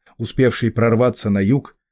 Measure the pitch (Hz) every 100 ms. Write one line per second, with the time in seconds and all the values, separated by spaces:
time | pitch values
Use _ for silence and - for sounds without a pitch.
0 | _ - 113 - 127 - 113 113 113 113
1 | 123 - 107 101 98 139 - _ _